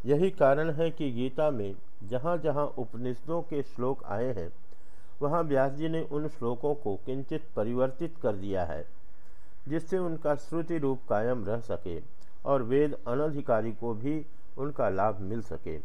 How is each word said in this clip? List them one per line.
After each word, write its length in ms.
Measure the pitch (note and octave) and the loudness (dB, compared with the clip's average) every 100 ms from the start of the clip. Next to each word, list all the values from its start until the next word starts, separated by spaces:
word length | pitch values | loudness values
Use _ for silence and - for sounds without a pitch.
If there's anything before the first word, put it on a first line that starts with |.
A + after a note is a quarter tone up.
यही 260 | A2+ D3 F#3+ | 2 2 2
कारण 400 | F#3 C#3 C#3 D#3+ | 4 4 4 2
है 200 | D3 E3 | 0 0
कि 200 | D#3+ C#3+ | 0 0
गीता 400 | A#2 C3 C3 D3+ | 0 0 2 2
में 240 | B2+ G2+ G2+ - - | 2 -2 -2 -2 -2
जहाँ-जहाँ 640 | G2+ B2 D#3 F3 D3+ C#3 | -2 0 0 0 2 0
उपनिषदों 760 | D3 - A#2+ A#2 B2 A#2+ - E3+ | 0 0 -2 -2 -2 -2 -2 -2
के 220 | E3 C#3+ | 0 -2
श्लोक 400 | C3 - B2+ C#3 | -2 0 0 0
आए 300 | - G2+ B2+ | -2 0 0
हैं, 160 | G2+ E2+ - - - - - - - | 0 -2 -2 -2 -2 -2 -2 -2 0
वहाँ 220 | C#3+ E3+ | 2 2
व्यास 280 | D#3+ C3+ C#3 | 2 2 2
जी 180 | C#3 D#3+ | 0 0
ने 140 | D#3+ | 0
उन 240 | - D3 D3+ | 0 0 -2
श्लोकों 480 | - A#2 A#2+ D3 | 0 0 0 0
को 200 | D3 G#2+ | 0 0
किंचित 480 | G2 - C3 C3+ D#3 - | 0 -2 -2 -2 -2 -2
परिवर्तित 640 | A#2 G#2+ B2 C3 B2+ E3 E3 | 0 0 2 2 0 -2 0
कर 180 | A#2+ | 0
दिया 300 | G2 G2 F#2+ | 0 0 0
है, 340 | E2 D2+ D2 - - - - - - - C3 | 0 0 -2 -2 -2 -2 -2 -2 -2 -2 0
जिससे 300 | D#3+ E3 F#3+ | 0 0 0
उनका 380 | F3 D#3+ D3+ | 2 0 0
श्रुति 420 | C#3+ - E3 E3 E3+ | 0 0 -2 0 0
रूप 220 | C#3 B2+ - | 0 0 0
कायम 360 | G#2 A#2 B2 | 2 2 0
रह 140 | F#2+ A#2 | 0 0
सके 420 | A#2 F2+ F#2 E2 - - - - | 0 0 0 -2 -2 -2 -2 -2
और 180 | - C#3 | 2 2
वेद 300 | A2+ C3+ D3 | 2 2 2
अनधिकारी 800 | B2 - C3 D#3 C#3+ C#3 A2 A2+ | 0 0 0 0 0 2 2 2
को 220 | G2+ A#2 | -2 -2
भी 320 | G#2+ C3 D#3 D3 - - - | 0 0 -2 -2 -2 -2 -2
उनका 320 | C#3+ C#3 A2+ | -2 0 0
लाभ 300 | F#2+ G#2+ G2+ | 2 0 0
मिल 220 | F#2+ A2+ | -2 -2
सके। 380 | - D#2 E2+ D#2 | -2 -2 -2 -2